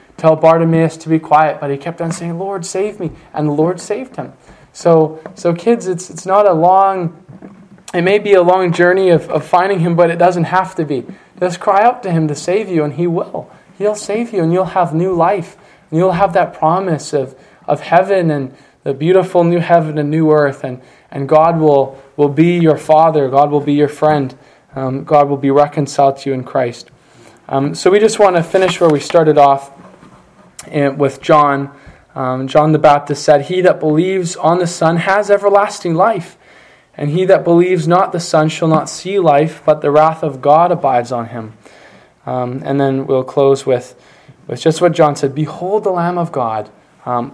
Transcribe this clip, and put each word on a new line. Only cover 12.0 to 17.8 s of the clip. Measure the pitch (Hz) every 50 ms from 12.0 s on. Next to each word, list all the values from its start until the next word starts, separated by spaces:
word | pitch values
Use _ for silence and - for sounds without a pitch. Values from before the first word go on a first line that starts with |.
| -
to | 190
him | 170 165 160
to | 151 147
save | 147 - - 180 214 220 190
you, | 180 160 151
and | 147 127
he | 143 170
will. | 175 165 185 - - - - - - - - _ _ _
He'll | - 196 208 214
save | 208 - - 202 226 240 233 226
you, | 190 165
and | 165
you'll | 170 185 185
have | 175 - 185 175 156 151
new | 160 180 190 185
life. | 170 160 180 208 190 165 - - _ _ _ _ _ _ -
And | 156 160
you'll | 180 185
have | 175 170 202 185 170
that | 190 170 - -
promise | - 160 156 170 190 196 185 160 139 - - -
of, | 143 131 127 - - - _ _ _ -
of | - 151 147